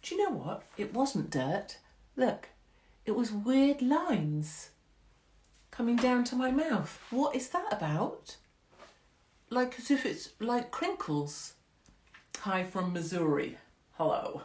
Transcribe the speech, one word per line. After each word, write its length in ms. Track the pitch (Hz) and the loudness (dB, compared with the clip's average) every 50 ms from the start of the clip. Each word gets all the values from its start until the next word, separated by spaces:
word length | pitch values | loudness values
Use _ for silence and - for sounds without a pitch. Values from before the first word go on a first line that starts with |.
Do 140 | - - 339 | -8 -6 -2
you 80 | 370 415 | 0 0
know 120 | 381 285 | 0 0
what? 280 | 160 - 156 - - - - - | -2 -4 -6 -6 -8 -10 -16 -8
It 160 | - 208 - - | -6 -6 -4 0
wasn't 380 | 226 269 269 - 185 147 - | 0 0 0 0 -2 -4 -2
dirt. 460 | - 143 127 135 165 202 - - - - _ - - _ - _ _ | -2 -2 0 0 0 -2 -4 -6 -14 -18 _ -20 -20 _ -20 _ _
Look, 340 | - 254 233 - - - - - _ _ _ _ _ _ _ _ _ - | 0 0 0 0 -2 -8 -18 -20 _ _ _ _ _ _ _ _ _ -4
it 100 | - 214 | -4 0
was 160 | 226 247 214 | 0 0 -2
weird 500 | 214 208 202 226 262 269 269 277 285 277 | -2 -4 0 4 6 6 6 6 6 4
lines 880 | 254 247 277 320 349 359 277 185 156 151 151 151 151 151 - - - - - _ _ _ _ _ _ - _ _ _ _ _ _ _ _ _ - _ _ | 4 4 4 4 4 2 2 2 2 2 0 0 -2 -4 -6 -12 -14 -16 -18 _ _ _ _ _ _ -20 _ _ _ _ _ _ _ _ _ -20 _ _
coming 240 | - - 240 233 240 | -6 -2 0 2 2
down 280 | 233 226 254 247 247 240 | 4 4 4 4 4 2
to 100 | 247 - | 2 0
my 160 | 247 254 254 | 0 0 2
mouth. 480 | 262 269 311 320 262 196 147 - - - - - | 2 2 2 2 0 0 0 -2 -8 -14 -14 -4
What 260 | - 247 277 - - | 0 2 2 2 0
is 140 | 269 254 - | -2 -4 -2
that 220 | - 349 381 - | -4 -2 -2 -2
about? 640 | - - 170 156 151 160 214 302 - - - - - - _ _ _ _ _ _ _ - - - - _ _ _ _ _ _ _ _ _ _ _ | -2 -2 0 0 0 0 0 -2 -4 -8 -14 -18 -20 -20 _ _ _ _ _ _ _ -20 -20 -20 -20 _ _ _ _ _ _ _ _ _ _ _
Like, 280 | - 247 254 247 - | 0 0 0 0 -2
as 140 | - 233 - | -8 0 2
if 140 | 285 269 - | 2 2 2
it's, 240 | 226 - - - - - _ | 0 -4 -4 -8 -14 -10 _
like, 320 | 208 233 240 240 240 - | -2 0 0 0 0 -2
crinkles. 800 | - - 330 370 392 - - - 151 147 147 147 - - - - - _ _ _ _ _ _ - - _ _ _ _ - - _ _ - | -6 -4 -2 -2 -2 -4 -4 -2 -2 -2 -2 -4 -6 -10 -12 -12 -14 _ _ _ _ _ _ -20 -20 _ _ _ _ -20 -20 _ _ -8
Hi 240 | - 202 190 185 185 | -4 -2 0 0 -2
from 300 | 185 - 190 180 180 175 | -2 -2 -2 -2 -2 -2
Missouri. 640 | 175 165 160 180 175 170 156 147 139 - - - - - _ _ _ _ _ _ | -2 -4 -2 -2 0 2 2 2 2 0 -2 -6 -12 -20 _ _ _ _ _ _
Hello. 500 | - - - - 233 220 - - - | -2 0 0 2 0 -2 -4 -8 -8